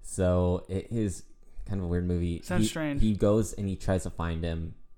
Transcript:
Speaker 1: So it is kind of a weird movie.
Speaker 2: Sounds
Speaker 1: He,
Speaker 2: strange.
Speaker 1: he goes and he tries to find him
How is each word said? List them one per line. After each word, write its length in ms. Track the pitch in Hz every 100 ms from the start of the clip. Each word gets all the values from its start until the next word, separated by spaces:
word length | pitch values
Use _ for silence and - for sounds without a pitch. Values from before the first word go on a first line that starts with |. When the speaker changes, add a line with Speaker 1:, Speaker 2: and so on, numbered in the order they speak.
Speaker 1:
So 640 | - - 90 90 90 90 -
it 180 | 95 -
is 320 | 113 104 85 - - - - -
kind 120 | 101
of 60 | 87
a 20 |
weird 200 | 87 87
movie. 340 | 87 87 85
Speaker 2:
Sounds 200 | - 180
Speaker 1:
He, 40 | 110
Speaker 2:
strange. 340 | 165 156 143
Speaker 1:
he 120 | 110
goes 400 | 101 104 107 107
and 140 | - 101
he 80 | 95
tries 280 | - 95
to 60 | 90
find 340 | - 82 82
him 320 | 85 82 85 - -